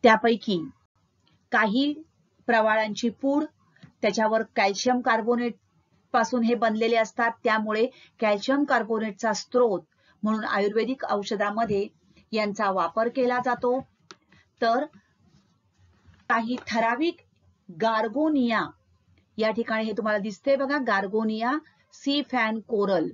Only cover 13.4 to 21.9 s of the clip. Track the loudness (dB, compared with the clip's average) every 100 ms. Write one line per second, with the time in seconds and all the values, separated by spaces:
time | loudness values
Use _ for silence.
13.4 | -2 -2 -2 -2 -6 _ _ -20 _ _
14.4 | _ _ 0 0 -2 -12 _ _ _ _
15.4 | _ _ _ _ _ _ -20 -20 -4 -2
16.4 | -2 -6 -4 -2 0 0 -2 -4 _ _
17.4 | _ _ -20 -2 0 0 0 0 2 2
18.4 | 2 0 -4 -10 _ _ _ _ _ -2
19.4 | -2 -2 -2 -2 -2 -4 -2 -2 -4 -6
20.4 | -2 0 0 -2 0 -2 0 -2 -2 -2
21.4 | -4 -4 -8 _ _